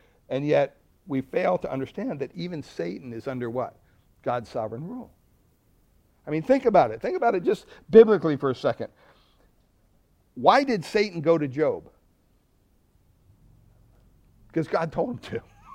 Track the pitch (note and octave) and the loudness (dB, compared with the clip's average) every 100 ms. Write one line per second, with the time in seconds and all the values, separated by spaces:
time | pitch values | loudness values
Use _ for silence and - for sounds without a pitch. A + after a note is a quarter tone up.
0 | _ _ - C3 D3 C#3+ C#3 - _ _ | _ _ -8 -4 0 2 0 -4 _ _
1 | - C3+ C3+ F3 F#3 F3+ - C3 C3 - | -6 -6 -4 -2 0 -2 -4 -6 -8 -8
2 | B3 D3+ C3+ - F3 E3+ - - E3+ G3 | -8 -8 -10 -10 -10 -10 -10 -8 -8 -10
3 | B2+ A2+ C3+ B2+ A#2+ B2 A2+ - _ _ | -12 -12 -8 -6 -6 -6 -8 -10 _ _
4 | _ _ C3 B2 A2+ B2 A2 A#2 E3 B3 | _ _ -6 -4 -6 -8 -6 -8 -12 -14
5 | - _ _ _ _ _ _ _ _ _ | -16 _ _ _ _ _ _ _ _ _
6 | _ _ - D#3 D#3 C4+ A#3+ F#3+ B2 A2 | _ _ -8 -2 2 2 4 4 4 0
7 | A3+ F4+ A#3 G3 A3+ - - - - A3 | -6 -2 0 0 0 -2 -6 -20 6 8
8 | A3 G3 D#3+ C#3+ C#3 B2 C#3 - A2+ _ | 10 6 0 -2 -2 -2 -4 -4 -8 _
9 | _ _ _ _ _ _ _ _ _ _ | _ _ _ _ _ _ _ _ _ _
10 | _ _ _ - B2 A#3+ C#4 G#3+ - G#3+ | _ _ _ 0 4 4 4 -2 -2 -2
11 | G#3 E3+ D3+ E3 D3 B2+ D3 F2+ E2 _ | -2 -2 2 2 0 -2 -2 -2 -8 _
12 | _ _ _ _ _ _ _ _ _ _ | _ _ _ _ _ _ _ _ _ _
13 | _ _ _ _ _ _ _ _ _ _ | _ _ _ _ _ _ _ _ _ _
14 | _ _ _ _ - E3 D#3+ F#3+ E3 - | _ _ _ _ -8 -6 -2 -4 -4 -4
15 | B3 B2 - - - - - | -6 -8 -10 -12 -14 -20 -20